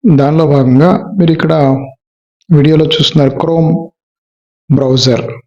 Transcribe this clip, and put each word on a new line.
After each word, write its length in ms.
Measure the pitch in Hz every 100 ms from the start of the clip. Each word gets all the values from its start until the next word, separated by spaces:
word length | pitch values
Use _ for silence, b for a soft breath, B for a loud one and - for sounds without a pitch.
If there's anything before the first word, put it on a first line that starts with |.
దానిలో 420 | 254 143 139 156 156
భాగంగా 360 | 143 127 127 170 190 - 196
మీరు 160 | 170 160
ఇక్కడ 160 | 160 160 139 135 135 - _ _ _ _ _
వీడియోలో 380 | 151 143 156 156 -
చూస్తున్నారు 380 | 151 156 143 -
Chrome 280 | - 165 160 165 165 _ _ _ _ _ _ _ _
బ్రౌజర్. 540 | 131 135 131 131 113 120 -